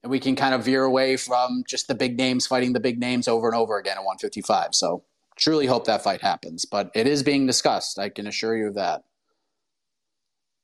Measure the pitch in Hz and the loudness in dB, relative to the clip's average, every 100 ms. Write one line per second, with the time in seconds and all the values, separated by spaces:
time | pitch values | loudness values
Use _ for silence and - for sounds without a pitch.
0 | 123 131 135 131 139 127 113 135 131 131 | -2 -2 0 2 2 2 2 2 4 4
1 | 131 131 - 123 127 123 123 127 - 123 | 2 0 0 0 0 -2 -4 -6 -4 -2
2 | 131 120 131 127 - 131 127 123 123 120 | 0 0 0 0 0 0 2 0 0 -2
3 | 123 123 123 113 117 117 113 104 98 98 | -2 0 2 2 2 0 0 0 -4 -4
4 | 95 92 104 104 95 101 82 - 87 87 | -6 -6 -6 -6 0 0 2 0 0 -4
5 | _ _ _ - - 156 135 120 - 107 | _ _ _ 0 2 4 2 2 2 0
6 | 104 92 101 82 82 82 - 101 92 110 | 0 -2 -2 -4 -6 -10 -4 -4 -2 0
7 | 120 147 139 143 135 120 151 107 - - | 2 2 2 2 2 2 2 0 -4 -6
8 | 101 - 104 101 113 113 107 101 90 80 | -8 -6 -8 -4 -2 0 -2 -2 -2 -4
9 | _ _ _ _ _ _ _ _ _ _ | _ _ _ _ _ _ _ _ _ _
10 | _ _ _ _ _ _ | _ _ _ _ _ _